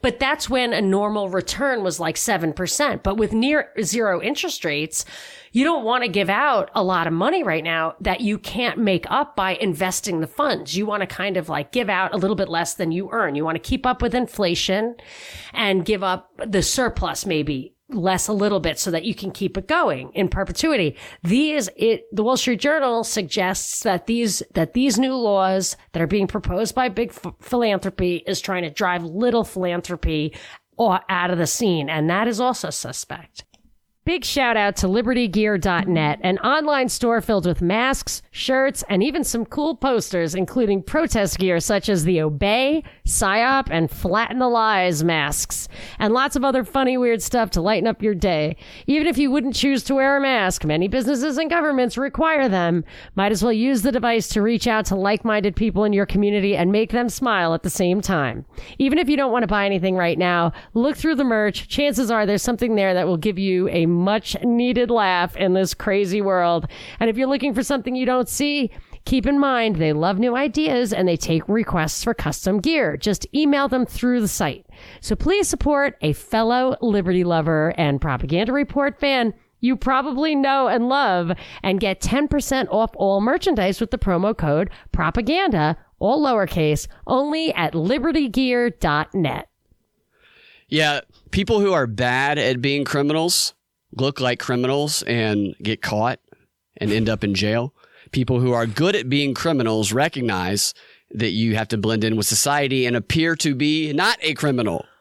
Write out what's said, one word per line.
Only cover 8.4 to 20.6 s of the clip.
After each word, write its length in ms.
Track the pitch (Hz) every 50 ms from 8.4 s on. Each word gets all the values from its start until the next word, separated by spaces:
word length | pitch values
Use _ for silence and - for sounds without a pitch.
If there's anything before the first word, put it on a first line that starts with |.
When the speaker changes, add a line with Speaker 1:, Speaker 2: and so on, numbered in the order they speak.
| - - - 202 247 233 - -
Speaker 1:
make 280 | 233 202 190 165 - -
up 240 | 185 262 294 285 -
by 220 | - 190 190 185
investing 640 | - 220 202 170 147 190 185 180 - - 208 175 160
the 80 | 160 156
funds. 480 | - - - 190 143 123 - 135 147
You 100 | 180 208
wanna 220 | 214 208 208 196 -
kind 280 | - - 180 202 190
of, 120 | 185 165 165
like, 240 | 156 143 147 - -
give 180 | 247 240 190
out 240 | 196 180 190 180 -
a 20 |
little 200 | - 170 196 214
bit 120 | 202 196 180
less 260 | 165 165 170 175 -
than 180 | - 190 165 160
you 160 | 175 196 -
earn. 240 | - 233 208 165 139
You 100 | 143 156
wanna 140 | 160 160 165
keep 260 | - - 269 - -
up 180 | 254 254 - 240
with 120 | 233 180
inflation 800 | 247 247 220 - - 208 175 175 - - - 190 202 220 240 240 - - - - - - - - - - - -
and 320 | - 226 202 190 190 170
give 200 | 208 214 196 190
up 260 | 190 185 185 - _ _ - -
the 160 | 226 196 190 165
surplus 640 | - - - 254 226 - - 196 165 151 - -
maybe 480 | 202 170 156 147 143 147 131 131 - _ _ _ _ 262
less 360 | 214 165 190 185 175 - -
a 40 | 214
little 280 | 196 202 208 202 190
bit 180 | 160 165 165 -
so 100 | - 196 165
that 100 | 160 165
you 140 | 220 202
can 160 | - 202 190 -
keep 260 | - 202 180 - 190
it 80 | 190
going 460 | - 311 349 330 220 156 127 131 - -
in 140 | 175 196 180
perpetuity. 680 | - 190 196 185 175 -